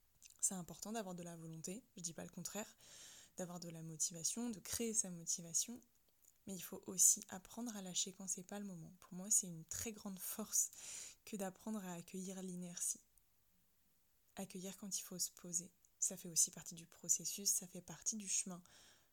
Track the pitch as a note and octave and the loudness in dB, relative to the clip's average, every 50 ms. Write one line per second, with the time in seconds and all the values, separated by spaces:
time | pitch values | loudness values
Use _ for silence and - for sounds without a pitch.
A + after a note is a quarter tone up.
0 | _ _ _ - - - - - - - G3+ F#3 E3+ - E3+ - - G3+ A3 A#3 | _ _ _ -20 -20 -16 -4 2 2 2 2 2 -6 -8 -8 -8 -6 -2 -2 -2
1 | G3+ F#3 F3+ F3 F3 E3+ E3+ E3 E3 E3 D#3+ D#3+ D#3 F3+ F#3 A#3+ - - - F#3 | -2 -2 -6 -8 -8 -10 -10 -10 -10 -10 -8 -8 -6 -6 -6 -6 -8 -14 -12 -6
2 | E3 E3+ D#3+ - F3 E3+ - F3+ E3+ - - G3+ A3+ - - - - - - - | -6 -6 -4 -6 -8 -8 -8 -6 -6 -4 -2 -2 -4 -4 -8 -20 -20 -18 -16 -16
3 | - - - - - - - - F#3 E3+ F3 F3 E3+ E3+ E3 E3 D#3+ E3 D#3+ D3+ | -14 -14 -16 -16 -18 -12 -4 -4 -4 -2 -4 -6 -6 -6 -8 -6 -6 -6 0 2
4 | - - E3+ E3+ D#3+ - - A#3 A#3+ A#3+ A3 F3+ - - - - A#3 A3+ G#3+ - | 2 2 2 0 0 0 0 0 0 -2 -2 -4 -4 -2 0 2 2 4 4 4
5 | - F#3+ F3 E3+ E3 - - - E3+ E3 E3 - - - A#3 - - _ _ _ | 4 2 0 -6 0 0 0 0 0 2 4 4 4 4 -2 -10 -10 _ _ _
6 | _ _ _ _ - - - - - - F#3+ F3 E3 - F#3+ F#3+ - - F#3+ F3 | _ _ _ _ -20 -20 -20 -16 -10 -8 -8 -6 -6 -8 -8 -8 -6 0 8 10
7 | - - - G#3 - - - F#3 - - - A3+ A#3+ B3 G#3 G#3 F#3 F#3 F3 - | 10 10 10 8 4 -6 -8 -10 -10 -10 -6 -4 -4 -4 -4 -4 -4 -2 0 0
8 | - G3 F3+ - F#3+ F#3 - - F#3 - G3+ G#3 G#3 G3+ F#3 E3+ D#3+ E3 F#3 - | 0 0 -2 -8 -4 -4 -2 -2 -4 -6 -6 -6 -6 -6 -6 -8 -10 -12 -12 -16
9 | - - F3+ F3 F#3 G#3 A3+ - G3 F3+ E3+ D#3+ D#3+ - - - - A#3 G#3 G#3 | -14 -10 -8 -6 0 4 4 4 4 2 -4 -8 -6 -6 -4 -2 -2 -2 -4 -4
10 | - G#3 F#3+ F3+ - - - - G#3+ - - - - - - - - - - - | -6 -6 -6 -4 -4 -4 -2 -2 -2 2 4 4 4 4 2 -8 -10 -8 -8 -8
11 | - - - - - - - G3 G3 F#3+ F#3 - - A3+ A3 G#3+ F#3 F3+ F3 E3+ | -8 -10 -12 -14 -10 -6 -4 -2 -2 -2 -4 -6 -6 -4 -4 -4 -4 -4 -6 -6
12 | E3+ - - F#3+ F#3 F#3+ F#3 F#3 F#3 F#3+ F3+ F3+ F3+ F3 F3 - - - - - | -8 -6 -6 -4 -4 -4 -4 -4 -4 -4 -4 -4 -6 -6 -2 -2 0 0 -2 -4
13 | - _ _ - _ _ _ _ _ _ _ _ _ _ _ _ _ _ _ _ | -8 _ _ -20 _ _ _ _ _ _ _ _ _ _ _ _ _ _ _ _
14 | _ _ _ _ _ _ - - F#3+ - - F#3+ F3 G3 F#3 - G#3+ G3 F#3 - | _ _ _ _ _ _ -8 -8 -8 -6 -6 -6 -6 -6 -8 -8 -6 -2 -2 -2
15 | - - F#3 F3 - - - - - F3+ E3+ - F3 - _ _ _ - _ - | -2 -2 -2 -2 -2 -2 -2 -6 -8 -2 0 0 -2 -2 _ _ _ -12 _ 0
16 | - - F#3+ F3+ - F3+ D#3+ D#3 - - - F3 - - F3 E3 E3 - - - | 2 2 0 -2 -6 2 8 8 8 8 6 -6 -8 -8 -10 -10 -12 -14 -16 -4
17 | - E3+ - - E3 D#3+ - - G3+ G3 - - F#3+ F3+ - F3 F3+ - E3 - | 4 6 6 6 6 0 0 2 6 6 6 6 4 -2 -12 -12 -10 -10 -8 -4
18 | - - - G#3+ G3+ F#3 - - - G3 F3+ E3+ - - - - - - - - | -2 -2 -2 -2 0 2 2 2 2 0 -4 -8 -10 -16 -20 -20 -20 -20 -20 -20
19 | - _ | -20 _